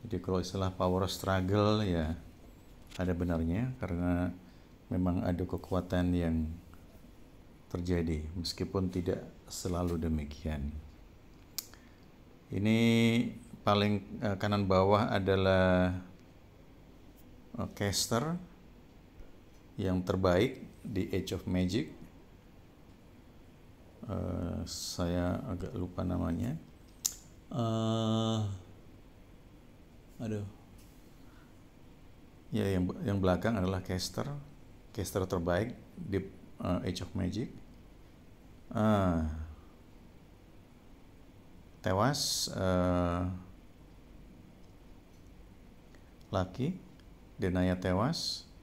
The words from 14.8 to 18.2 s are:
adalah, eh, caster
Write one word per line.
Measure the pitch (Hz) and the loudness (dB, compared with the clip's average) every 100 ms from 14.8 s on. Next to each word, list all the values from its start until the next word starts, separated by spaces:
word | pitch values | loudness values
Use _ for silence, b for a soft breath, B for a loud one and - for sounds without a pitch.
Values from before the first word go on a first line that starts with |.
| 95 104 120 | 6 6 4
adalah, | 104 95 95 95 95 92 92 90 92 - - - - - - - - - - - - - - - - | 2 4 4 6 6 6 6 4 0 -8 -20 -20 -20 -20 -20 -20 -20 -20 -20 -20 -20 -20 -20 -16 -8
eh, | 95 | -8
caster | - 101 92 - 117 | -2 -2 0 2 0